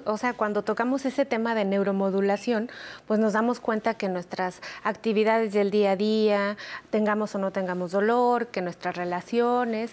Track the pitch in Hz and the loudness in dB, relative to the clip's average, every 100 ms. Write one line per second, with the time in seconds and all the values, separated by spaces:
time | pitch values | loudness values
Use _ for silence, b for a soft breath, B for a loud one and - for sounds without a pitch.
0 | - 214 247 240 214 208 208 208 240 269 | 0 -2 -2 0 0 0 -2 -2 0 0
1 | 269 277 277 226 233 220 196 196 196 196 | -2 -2 0 0 0 0 0 2 2 0
2 | 196 196 196 208 247 220 240 B B B | 0 0 0 0 0 -2 -2 B B B
3 | - 214 220 214 233 233 - 214 226 220 | -2 2 2 2 0 0 -2 -2 -2 -2
4 | 196 180 180 - 185 - B B - 220 | -4 -4 -6 -4 -4 -6 B B -4 -2
5 | 226 208 214 226 220 208 202 208 202 190 | 0 2 4 4 2 2 2 4 4 2
6 | 214 220 214 202 202 208 B B - 220 | 2 2 4 2 0 -4 B B -4 0
7 | 214 214 208 202 190 196 185 180 180 196 | 2 0 -2 -2 -2 -2 -4 -4 -2 0
8 | 214 240 247 240 233 196 180 170 180 175 | 2 4 4 2 0 -4 -6 -6 -6 -4
9 | 180 180 - 233 240 247 233 220 233 | -4 -4 -2 0 2 2 0 -4 -6